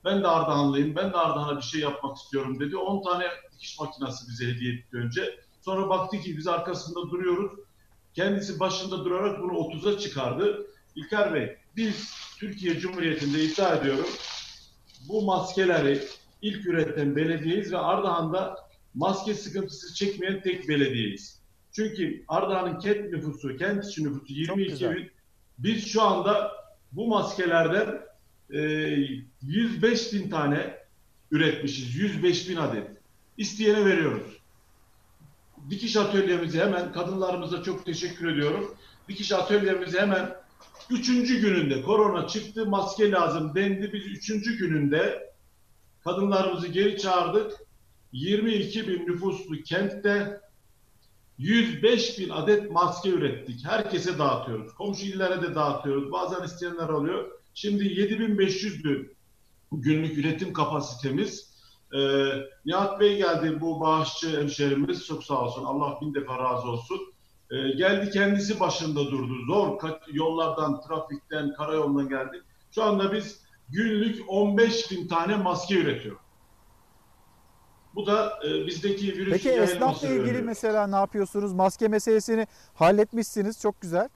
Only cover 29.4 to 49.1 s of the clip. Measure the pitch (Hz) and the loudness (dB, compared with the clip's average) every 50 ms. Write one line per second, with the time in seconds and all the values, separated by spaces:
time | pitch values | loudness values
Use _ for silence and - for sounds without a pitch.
29.4 | 131 135 160 214 233 233 - 160 180 233 240 226 - - 208 202 185 - 160 156 | -8 -2 0 0 2 0 2 4 4 4 4 4 -2 -2 -4 -4 -4 -2 -2 0
30.4 | 147 143 143 160 - - - - - _ _ _ _ _ _ _ _ _ 151 147 | 2 2 0 0 -2 -6 -10 -14 -20 _ _ _ _ _ _ _ _ _ 2 4
31.4 | 160 151 - - 143 139 135 131 127 120 120 147 202 202 160 156 165 180 165 170 | 4 4 2 0 -4 -4 -4 -4 -6 -6 -4 -2 -2 -2 0 2 2 2 2 2
32.4 | - 180 180 165 151 123 113 104 98 - - - _ _ _ _ _ _ _ - | 0 -4 -2 -2 -2 -2 -2 -4 -6 -8 -14 -20 _ _ _ _ _ _ _ -8
33.4 | 214 196 - - 220 208 208 214 202 196 180 165 160 147 113 104 - - - - | -6 -6 -4 2 4 4 6 6 6 4 4 4 2 0 0 -2 -6 -10 -16 -20
34.4 | _ _ _ _ _ _ _ _ _ _ _ _ _ _ _ _ - - - _ | _ _ _ _ _ _ _ _ _ _ _ _ _ _ _ _ -20 -20 -20 _
35.4 | _ _ _ - 143 139 190 196 240 220 - 214 202 202 202 196 190 185 175 170 | _ _ _ -20 -10 -8 -8 -6 -4 0 2 2 2 4 4 4 4 4 2 2
36.4 | 170 151 147 160 185 202 190 175 180 - - 170 175 180 190 190 190 180 180 175 | 0 0 2 2 2 2 2 0 -2 -4 -4 -4 -4 -2 -2 -2 0 0 -2 -4
37.4 | 170 160 180 165 - 190 175 - - 180 165 - 180 175 170 - 170 165 156 147 | -4 -4 -6 -4 -4 -4 -6 -6 -4 -6 -6 -4 -6 -6 -6 -4 -2 0 0 2
38.4 | 147 147 170 202 202 - - - - - - - - - 196 - 208 - 208 185 | 2 2 0 0 -4 -6 -10 -16 -20 -20 -20 -20 -14 -14 -10 -8 -4 0 0 0
39.4 | 180 - 208 208 196 190 190 180 180 165 170 180 208 202 190 185 - - - - | 2 4 4 4 4 4 2 0 -2 -2 2 2 4 4 4 2 0 -2 -8 -12
40.4 | - _ _ _ - - - - - - 247 220 247 254 247 247 233 - 254 202 | -16 _ _ _ -20 -20 -20 -20 -6 -4 -4 -2 2 2 2 2 4 4 2 4
41.4 | 208 202 185 165 151 139 135 - - - 214 214 214 196 156 165 170 - - 214 | 4 4 4 4 2 2 0 -2 2 2 4 6 6 4 4 0 -2 -2 -4 -6
42.4 | 208 - - 220 220 196 196 196 185 - - - 214 208 196 180 170 156 143 165 | -6 -6 -6 -4 0 0 2 0 0 -2 2 2 4 4 6 4 4 4 2 0
43.4 | 156 151 143 185 202 202 196 190 202 202 - 208 196 202 196 - - 214 220 208 | -2 -2 0 0 2 2 2 0 -2 -6 -6 -8 -8 -8 -10 -10 -6 -4 -4 -2
44.4 | 208 233 220 - 190 165 160 151 143 143 143 160 185 208 - - - - - _ | 0 -2 -2 -2 0 0 2 2 2 4 4 4 2 2 0 -4 -10 -14 -20 _
45.4 | _ _ _ _ _ _ _ _ _ _ _ _ _ 165 180 190 196 202 196 190 | _ _ _ _ _ _ _ _ _ _ _ _ _ -4 0 0 2 2 4 4
46.4 | 190 190 180 160 165 151 151 180 202 202 208 - 196 190 180 180 175 - 196 214 | 2 2 0 -2 -4 -2 0 2 2 2 2 0 0 2 2 2 2 4 2 2
47.4 | 214 - - - - _ _ _ _ _ _ _ _ _ - 127 143 185 208 208 | 0 0 -8 -12 -16 _ _ _ _ _ _ _ _ _ -8 -6 0 0 2 2
48.4 | 220 226 220 202 170 - - 220 214 - 185 170 170 - | 2 2 2 0 0 -2 -4 -4 -2 -2 -2 -2 -2 -4